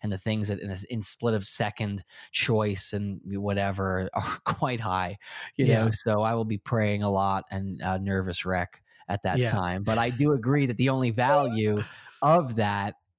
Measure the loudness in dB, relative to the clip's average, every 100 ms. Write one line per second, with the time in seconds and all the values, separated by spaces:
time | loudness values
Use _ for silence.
0 | -6 -4 -2 -2 -2 -4 -6 -8 -6 -6
1 | -4 -2 0 0 0 0 -2 -2 -4 -4
2 | -10 -18 -8 -2 2 2 2 0 0 0
3 | -4 -6 -8 -4 0 0 0 0 -2 0
4 | -2 -4 -4 -4 -4 -2 -2 -2 -2 -2
5 | -2 -6 -14 -14 -10 0 4 6 4 2
6 | 0 2 2 0 -2 -4 -2 0 2 2
7 | 2 2 2 0 -4 -6 -6 -6 -4 -2
8 | 0 -2 -2 -4 -2 -2 -2 -8 _ _
9 | -6 -4 0 0 2 0 0 -2 0 0
10 | 0 0 2 2 2 2 2 2 0 2
11 | 0 2 4 4 2 0 0 0 -2 -10
12 | -20 0 4 4 4 0 0 0 -4 -8
13 | _